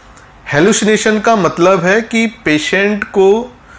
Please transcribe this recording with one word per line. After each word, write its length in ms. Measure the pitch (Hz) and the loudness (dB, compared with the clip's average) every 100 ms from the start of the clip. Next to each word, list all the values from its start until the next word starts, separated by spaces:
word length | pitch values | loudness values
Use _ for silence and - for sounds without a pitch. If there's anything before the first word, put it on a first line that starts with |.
| - - - - - | -20 -20 -20 -20 -6
हेलुसिनेशन 680 | 143 190 - 208 214 226 214 | 0 2 2 0 0 0 0
का 160 | 226 226 | 0 0
मतलब 500 | 165 170 175 190 175 | 0 0 0 2 0
है 160 | 208 | -2
कि 260 | 226 226 226 | -2 -2 -4
पेशेंट 760 | - 156 151 151 185 202 208 | -4 -2 -2 -2 -2 -2 -2
को 520 | - 208 190 220 247 - - | -4 0 2 2 -2 -16 -20